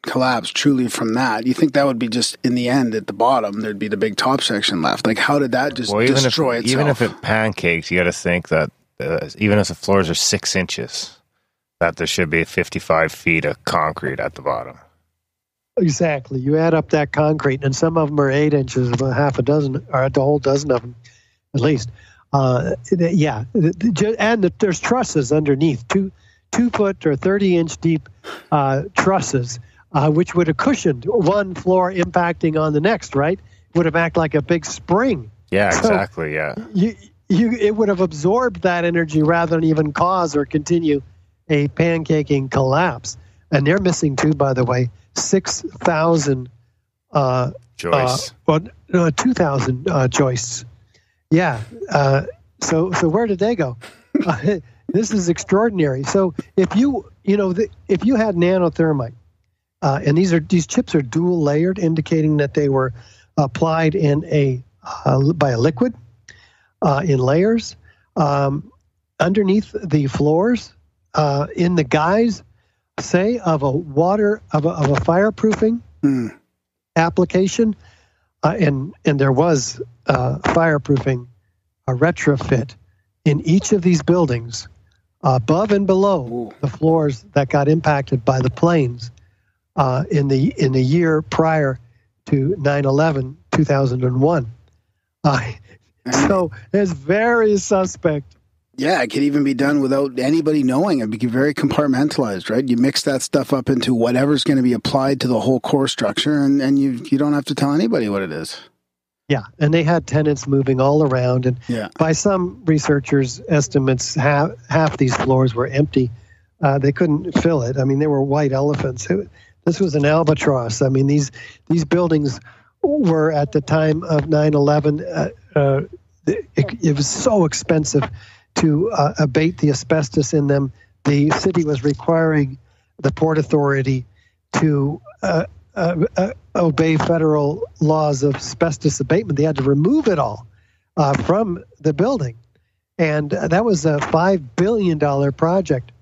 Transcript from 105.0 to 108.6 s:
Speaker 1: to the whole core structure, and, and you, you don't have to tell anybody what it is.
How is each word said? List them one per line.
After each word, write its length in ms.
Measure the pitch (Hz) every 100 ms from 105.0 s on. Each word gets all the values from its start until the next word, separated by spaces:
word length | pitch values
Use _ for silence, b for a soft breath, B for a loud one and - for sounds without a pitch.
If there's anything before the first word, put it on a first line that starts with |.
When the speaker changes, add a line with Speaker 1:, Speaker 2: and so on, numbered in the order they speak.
| 135 135
Speaker 1:
to 80 | 123
the 120 | 113
whole 200 | 127 127
core 280 | - 143 135
structure, 540 | - 107 - 147 147
and, 200 | 139 139
and 160 | 135 139
you, 140 | 139 120 -
you 80 | 135
don't 160 | 147
have 100 | 147
to 100 | 139
tell 200 | 143 139
anybody 340 | 147 226 185 107
what 140 | 101
it 100 | 92
is. 260 | 78 80 -